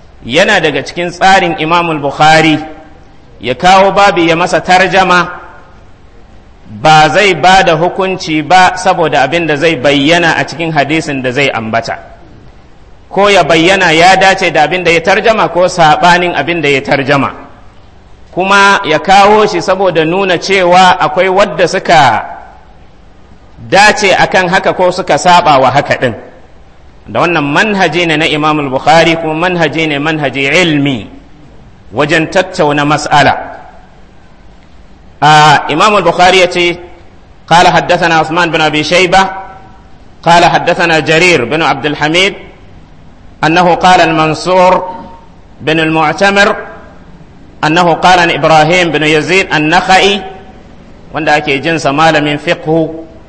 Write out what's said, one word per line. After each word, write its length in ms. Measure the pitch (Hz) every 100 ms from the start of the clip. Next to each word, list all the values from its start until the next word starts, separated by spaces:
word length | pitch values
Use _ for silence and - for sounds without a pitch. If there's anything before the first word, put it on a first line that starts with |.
| - -
yana 360 | 113 143 214 202
daga 200 | 160 139 131
cikin 240 | 170 175
tsarin 480 | - 190 190 180 156
Imam 320 | 160 175 170
al-Bukhari 680 | 156 139 135 156 160 160 147 - - - - - - - -
ya 140 | 117 127
kawo 320 | 180 190 196
babi 360 | 196 202 175 165
ya 80 | 165
masa 240 | 180 175
tarjama, 800 | - 185 185 185 185 180 175 - - - - - - - - - - - - - -
ba 400 | 107 151 156 156
zai 240 | 175 202
ba 280 | 170 175 190
da 80 | 170
hukunci 720 | 156 175 180 185 185 175 156
ba 320 | 147 185 185 -
saboda 460 | 190 175 156 147
abin 220 | 139 170 160
da 80 | 147
zai 200 | 165 156
bayyana 560 | 143 143 139 175 170 143
a 80 |
cikin 240 | 139 135 165
hadisin 520 | 151 135 160 151 135
da 80 | 127
zai 160 | 123 135
ambata. 480 | 113 110 113 113 90 - - - - - - - - - - -
Ko 200 | - 202
ya 80 | 190
bayyana 480 | 170 165 165 190 180 160
ya 160 | 175 190
dace 300 | 190 190 180
da 160 | 156 147
abin 160 | 180
da 60 | 170
ya 80 | 170
tarjama 480 | 202 202 220 214 170
ko 160 | 175
saɓanin 720 | 180 180 156 151 175 180 175 156
abin 240 | 143 170
da 80 | 143
ya 140 | 139
tarjama. 640 | 131 139 131 143 113 - - - - - - - - - -
Kuma 480 | - 190 202 294 294
ya 140 | - 151
kawo 460 | 151 196 196 214 214
shi 100 | 175
saboda 400 | 160 185 190 165
nuna 320 | 156 185 190 165
cewa 600 | - 190 175 180 185 -
akwai 260 | 151 185 190
wadda 320 | 185 202 165 170
suka 560 | 185 185 165 135 107 - - - - - - - - - - - - - -
dace 560 | 113 175 208 202 190
akan 320 | - 160 190 180
haka 180 | 190 190 -
ko 160 | 180
suka 240 | 180 180 147
saɓa 400 | 180 175 151 147
wa 120 | 127
haka 240 | 127 143 123
ɗin. 180 | 127 104 - - - - - - - - -
Da 120 | 113
wannan 160 | 165 165
manhaji 640 | 143 156 214 196 175 165 170
ne 100 | 151
na 60 | 160
Imam 320 | 151 151 151
al-Bukhari, 560 | 143 131 - 165 165 160
kuma 320 | 156 156 180
manhaji 400 | 175 156 143 160
ne, 100 | 143
manhaji 480 | 151 156 139 131 139
ilmi 600 | 160 180 147 143 120 92 - - - - - - - -
wajen 400 | 110 147 165 156
tattauna 540 | 190 180 - 151 147 147
mas'ala. 480 | 147 - 147 135 - - - - - - - - - - - - - - - - - - -
Ah, 460 | 147 151 151 139 -
Imam 240 | 151 208 208
al-Bukhari 400 | 170 165 180 190
ya 80 | 175
ce, 300 | 175 175 170 - - - - - - -
"قال 200 | 165 180
حدثنا 460 | 165 151 175 175 160
عثمان 260 | 151 165 170
بن 100 | 160
أبي 220 | 156 151
شيبة، 380 | 151 180 180 185 190 - - - - - - - - -
قال 200 | 160 175
حدثنا 540 | 170 156 165 175 170 160
جرير 400 | 147 160 180 160
بن 160 | 113 151
عبد 240 | 151 139 147
الحميد، 480 | 147 151 170 190 - - - - - - - - - - -
أنه 220 | 151 170 175
قال 260 | 165 185 185
المنصور 720 | 165 160 156 151 175 185 180 180 - - - - - - - -
بن 180 | 123 160
المعتمر، 680 | 160 160 156 156 196 196 208 - - - - - - - - - - -
أنه 220 | 151 170 175
قال 240 | 160 180 180
عن 100 | 170
إبراهيم 560 | 143 156 160 151 180 170
بن 100 | 147
يزيد 440 | 151 151 147 185 185
النخعي،" 600 | 151 151 180 185 185 196 202 - - - - - - - - -
wanda 240 | 139 156
ake 240 | - 151 135
jin 160 | 156
sa 160 | 160 147
malamin 480 | 143 160 151 147 147
fiqhu 640 | - 170 156 160 156 160 - -